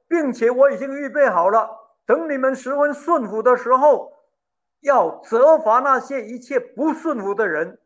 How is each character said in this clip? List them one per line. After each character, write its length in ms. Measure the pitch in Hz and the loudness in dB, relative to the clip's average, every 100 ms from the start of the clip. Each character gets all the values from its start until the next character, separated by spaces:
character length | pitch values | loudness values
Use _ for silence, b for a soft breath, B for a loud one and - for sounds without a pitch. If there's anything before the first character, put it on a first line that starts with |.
| _ | _
并 260 | 339 285 | -2 -2
且 180 | - 226 | -2 -2
我 200 | 254 277 | 4 2
已 80 | 220 | 2
经 160 | 269 | -10
预 140 | 277 277 | -10 -8
备 200 | 294 262 | 0 0
好 200 | 180 180 | 2 2
了， 480 | 220 214 - _ _ | 0 -2 -12 _ _
等 260 | - 269 330 | -2 -2 -2
你 60 | 277 | -2
们 180 | 262 | -2
十 220 | 262 247 285 | -4 -6 -2
分 160 | 294 | -2
顺 340 | 285 - 330 214 | -4 -2 -2 -2
服 140 | 214 | -2
的 140 | 226 247 | 2 2
时 180 | 233 | 2
候， 380 | 262 294 262 - _ _ _ _ _ _ _ | 4 4 2 -2 _ _ _ _ _ _ _
要 380 | 285 262 165 - | 0 2 0 -4
责 380 | - 226 285 320 | -4 4 6 4
罚 220 | 214 233 | 4 2
那 180 | 277 254 | 2 -2
些 280 | - 269 214 | -2 -10 -10
一 100 | 247 | -16
切 220 | - 277 | -6 -6
不 320 | - - 311 | -6 -4 -4
顺 240 | 285 330 254 | -2 -6 -6
服 160 | 196 | -6
的 140 | 202 208 | -2 -2
人。 300 | 156 170 - | -2 -6 -10